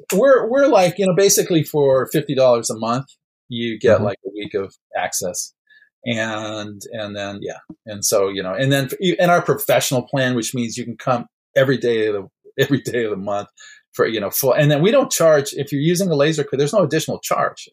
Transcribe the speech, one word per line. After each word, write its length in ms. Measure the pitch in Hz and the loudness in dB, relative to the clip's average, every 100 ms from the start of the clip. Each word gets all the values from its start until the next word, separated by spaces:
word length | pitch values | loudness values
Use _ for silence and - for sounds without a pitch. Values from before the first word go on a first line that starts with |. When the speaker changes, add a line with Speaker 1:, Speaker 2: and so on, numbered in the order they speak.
| - | -4
Speaker 1:
We're, 340 | 190 269 262 220 | 2 4 4 4
we're 180 | 262 285 | 2 4
like, 320 | 214 180 - | 4 2 2
you 60 | 190 | 0
know, 80 | 175 | 4
basically 480 | 196 - 175 165 | 4 2 2 0
for 440 | - 151 139 131 120 | 0 2 2 2 2
fifty 240 | 160 143 127 | -2 -2 2
dollars 340 | 131 117 110 | 4 4 0
a 80 | 113 | -4
month, 280 | 113 123 - _ _ _ _ | -2 -4 -4 _ _ _ _
you 300 | 120 117 107 | -8 -6 0
get 160 | 120 107 | 4 4
Speaker 2:
Mm-hmm. 60 | 104 | 2
Speaker 1:
like 120 | 98 98 | -4 -10
a 40 | 104 | -10
week 180 | 104 | -6
of 220 | 101 95 - _ 101 | -6 -6 -12 _ -6
access. 580 | 92 - 90 - - _ _ _ _ _ 120 | -4 -4 -6 -8 -10 _ _ _ _ _ -6
And, 760 | 113 110 107 107 107 104 104 - | -4 -4 -6 -8 -10 -10 -14 -14
and 240 | 117 104 101 | -12 -10 -8
then, 240 | 101 101 | -10 -10
yeah. 160 | - - - - 113 | -12 -12 -18 -20 -16
And 200 | 101 - | -6 -2
so, 240 | 110 98 | 0 0
you 140 | 98 | -2
know, 100 | 92 | -6
and 180 | 95 135 | -2 0
then, 180 | 139 131 - 185 160 | 0 -2 -2 -2 2
and 120 | 175 | 2
our 100 | 175 | 2
professional 640 | - 139 - 123 - 127 | 2 -2 0 0 2 -2
plan, 320 | - 139 127 123 | -2 -2 0 -2
which 180 | 110 | -4
means 240 | 123 117 117 | -4 -6 -8
you 80 | 117 | -12
can 100 | 110 | -8
come 280 | - 120 - _ _ 139 | -2 -2 -4 _ _ 2
every 220 | 135 123 | 2 2
day 300 | 120 113 107 | 0 0 0
of 60 | |
the, 500 | 101 95 _ - - | -2 -6 _ -12 -2
every 180 | 131 139 | 0 0
day 220 | - 117 110 | -2 -4 -4
of 60 | |
the 60 | 98 | -4
month 320 | 101 101 101 _ - - _ | -4 -6 -6 _ -20 -20 _
for, 120 | - - | -2 -2
you 140 | 110 | 0
know, 100 | 101 | -4
full. 240 | - 135 | -2 2
And 160 | 151 147 | 4 4
then 120 | 143 | 4
we 100 | 185 | 4
don't 200 | 277 - | 4 2
charge, 420 | - 165 151 139 | 2 4 4 2
if 180 | - 135 | -6 -6
you're 100 | 139 | -2
using 280 | 156 175 190 | 0 0 0
a 60 | 147 | 2
laser 280 | 151 156 | 2 0
cutter, 140 | - 135 | -2 -2
there's 160 | 147 | 0
no 100 | 214 | 2
additional 360 | 147 156 - 104 | 2 0 -2 -6
charge. 480 | - - 98 - - | -4 -2 -2 -6 -14